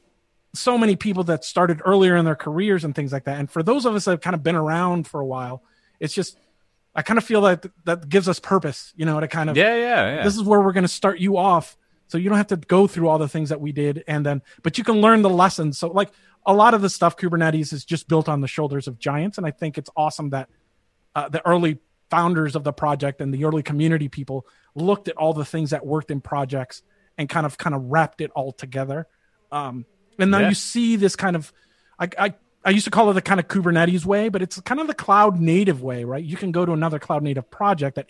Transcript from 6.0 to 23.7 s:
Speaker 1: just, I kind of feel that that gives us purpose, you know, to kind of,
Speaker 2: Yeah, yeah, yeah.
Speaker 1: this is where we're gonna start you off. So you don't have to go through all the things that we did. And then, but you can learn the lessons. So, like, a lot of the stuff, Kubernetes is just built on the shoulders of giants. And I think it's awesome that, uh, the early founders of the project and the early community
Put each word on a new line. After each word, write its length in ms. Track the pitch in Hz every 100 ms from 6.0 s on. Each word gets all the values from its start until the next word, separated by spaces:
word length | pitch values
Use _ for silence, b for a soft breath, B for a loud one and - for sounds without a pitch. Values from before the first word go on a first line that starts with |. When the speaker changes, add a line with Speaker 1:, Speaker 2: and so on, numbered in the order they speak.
| 160
Speaker 1:
just, 240 | - 175 - _ _ _ _ _
I 60 | -
kind 160 | - 226
of 80 |
feel 160 | 226 214
that 220 | 202 180 190 - 170
that 200 | 175 143
gives 180 | 190 185
us 100 | 170
purpose, 540 | - 196 151 - -
you 120 | - 160
know, 120 | 156
to 80 | 156
kind 200 | 160 156
of, 80 | 147
Speaker 2:
Yeah, 180 | 214
yeah, 420 | 233 240 226 104 147
yeah. 80 |
Speaker 1:
this 120 | 202 202
is 60 |
where 180 | 202 208
we're 140 | 196
gonna 140 | 190 180
start 300 | - 196 175
you 180 | 185 190
off. 400 | 190 170 - - _ _ _
So 100 | 170
you 100 | 190
don't 80 | 208
have 120 | 208
to 80 | 180
go 280 | - 180 196
through 220 | 175 160
all 80 | 156
the 120 | 151
things 200 | 160 147
that 140 | 151
we 100 | 147
did. 320 | 143 147 143 -
And 200 | 151 143
then, 160 | 143 b b
but 140 | 165 196
you 80 |
can 160 | 226 214
learn 220 | 220 226
the 80 | 196
lessons. 480 | 180 185 - 156 135
So, 100 | 170
like, 220 | 190 202 _ _ _
a 80 | -
lot 220 | 202 220
of 80 | 226
the 80 | 196
stuff, 260 | - 170 -
Kubernetes 560 | 180 170 160 156 147
is 140 | 147 -
just 200 | 165 -
built 220 | 160 156
on 140 | 147
the 60 | 135
shoulders 380 | - 147 139 135
of 120 | 120
giants. 400 | 147 147 190 208
And 80 | 165
I 60 |
think 260 | - 160 151
it's 100 | - -
awesome 320 | 151 - 147
that, 200 | 135 - _ _ _ _ _ _
uh, 160 | 147 143
the 160 | 160 175
early 320 | 175 170 147 _ _ _
founders 440 | 165 175 170 151 151
of 80 |
the 100 | 143
project 480 | 139 151 143 143 -
and 100 | 139
the 140 | 135 156
early 160 | 156
community 480 | 143